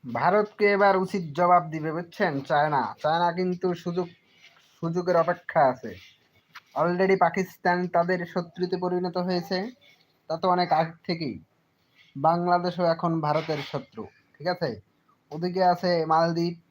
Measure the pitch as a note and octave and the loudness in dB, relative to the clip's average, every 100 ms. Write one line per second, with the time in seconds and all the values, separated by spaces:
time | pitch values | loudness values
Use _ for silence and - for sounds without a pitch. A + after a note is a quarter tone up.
0 | B2+ A#2 D3+ G3+ G#3 - G#3 G3+ G3+ F#3+ | -8 -2 2 2 0 0 2 4 4 4
1 | F#3+ G3+ E3 C#3 F3 F3+ E3 D#3 D#3 D#3+ | 0 -4 -6 0 4 4 2 -6 -4 -6
2 | E3+ - F#3+ C#3 C3+ D3+ D3+ C#3+ A2 - | -8 -2 -2 -2 -2 0 2 0 -2 -4
3 | D3+ E3 F3 E3+ F#3 F3+ F#3 F3 - F3 | -2 0 0 0 -2 -2 -2 -2 -4 -4
4 | E3+ - _ _ - _ _ _ E3 E3+ | -6 -10 _ _ -20 _ _ _ -4 -2
5 | F3 E3+ E3 F3 - E3+ C#3 B2+ A2+ F#2 | 2 2 2 0 0 4 4 2 -8 -14
6 | - _ _ _ _ - _ C3 E3 F3 | -20 _ _ _ _ -20 _ -2 0 2
7 | F#3+ F#3+ F3 - F#3 - F#3 F3+ F3+ E3+ | 2 4 2 0 -6 -2 0 0 0 0
8 | F3 F3+ E3+ F#3+ E3+ - F3+ F3+ F3+ F3+ | 0 -2 -2 -6 -8 -8 -6 -4 -2 -2
9 | F3+ F3 F3+ F3+ F3 F#3 G#3+ - _ _ | -4 -4 -2 -2 -2 -6 -6 -12 _ _
10 | _ _ _ E3 F#3 F3+ F3 D#3+ E3 - | _ _ _ -2 0 2 2 2 0 -4
11 | - E3 D3+ F#2 - _ _ _ _ _ | -6 -4 -4 -8 -14 _ _ _ _ _
12 | _ C#3 D3+ F3 F3 F3 F3+ E3+ F3 E3 | _ -2 0 2 2 0 0 0 0 2
13 | F3 E3 D3+ D3+ D#3+ D3+ C#3 - - A2+ | 0 0 0 -2 -2 -6 -4 -8 -10 -14
14 | G#2+ _ _ _ E3 F3+ D#3 G#2 _ _ | -16 _ _ _ -6 -4 -4 -6 _ _
15 | _ _ _ D#3 F3 F3+ F#3 F3 F#3 E3+ | _ _ _ -6 -4 2 2 2 0 0
16 | D#3+ D#3+ E3 E3 E3+ E3+ _ | 2 2 2 0 -2 -4 _